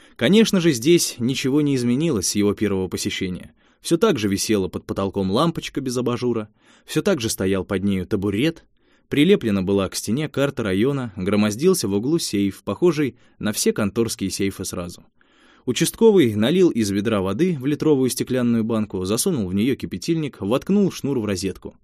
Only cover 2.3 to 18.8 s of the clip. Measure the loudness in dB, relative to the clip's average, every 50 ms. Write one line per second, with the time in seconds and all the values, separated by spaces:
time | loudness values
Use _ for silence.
2.3 | 0 2 2 2 2 0 0 0 0 -2 -2 -4 -4 -4 -4 -4 -4 -4 -4 -6
3.3 | -6 -8 -12 -16 -20 _ _ _ _ _ -2 -2 0 2 2 2 2 0 0 0
4.3 | 0 0 0 0 0 0 0 -2 -6 -10 -10 -8 -6 -4 -4 -4 -2 -2 -2 0
5.3 | 0 0 0 0 -2 -4 -8 -10 -10 -8 -6 -4 -4 -2 -2 -2 -2 -2 -2 -2
6.3 | -2 -2 -6 -8 _ _ _ _ _ _ _ -6 -6 -2 0 0 0 0 -2 -4
7.3 | -4 -2 -2 0 0 -2 -2 -4 -4 -2 0 0 0 -2 -2 -2 -4 -2 -2 -2
8.3 | 0 0 0 -2 -2 -6 -12 _ _ _ _ _ _ _ _ _ 0 2 4 4
9.3 | 4 4 2 0 0 0 0 2 2 2 0 0 -4 -6 -4 -4 -4 -4 -4 -4
10.3 | -2 -2 -2 -2 -2 -4 -2 -2 0 2 2 2 0 -2 -4 -8 -8 -6 -2 0
11.3 | 2 2 2 2 0 2 2 2 2 2 0 -2 -2 -2 0 0 0 -2 -2 -2
12.3 | -2 0 0 0 -2 -4 -8 -8 -2 0 2 2 2 2 -2 -2 -4 _ _ _
13.3 | _ -8 -6 -4 -4 0 0 0 0 0 -2 -2 0 -2 -2 -2 -2 -4 -6 -6
14.3 | -4 -4 -4 -4 -4 -6 -10 -8 -8 -8 -10 -10 -14 -18 -20 _ _ _ _ _
15.3 | _ _ _ _ _ _ _ -6 -2 -2 -2 -2 2 4 6 6 8 6 4 4
16.3 | 2 2 2 2 4 4 4 4 4 2 0 0 0 0 0 0 0 0 0 -2
17.3 | 0 0 0 0 0 -2 -2 -4 -2 0 2 2 4 4 2 0 0 -2 -4 -2
18.3 | -2 0 2 2 2 2 0 0 -2 -2